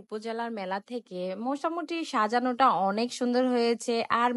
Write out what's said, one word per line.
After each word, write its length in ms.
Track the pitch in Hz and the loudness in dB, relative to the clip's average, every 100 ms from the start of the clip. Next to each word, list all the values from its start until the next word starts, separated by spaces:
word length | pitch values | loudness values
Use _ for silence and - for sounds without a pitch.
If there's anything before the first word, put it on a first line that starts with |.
উপজেলার 480 | 202 220 226 226 233 220 | -6 -8 -6 -4 -4 -4
মেলা 200 | 185 196 - | -4 -6 -6
থেকে। 300 | 240 - 180 185 190 240 | -10 -8 -6 -6 -4 -4
মোটামুটি 500 | 285 330 339 330 339 320 | -2 -2 -2 -4 -6 -2
সাজানোটা 540 | 247 214 240 254 240 262 175 196 | 0 2 2 2 4 4 6 2
অনেক 200 | 208 240 - | 0 -2 -2
সুন্দর 260 | 247 247 254 | 0 2 2
হয়েছে, 400 | 247 233 233 - 233 - 226 | 4 2 0 0 -2 0 2
আর 80 | 240 | 2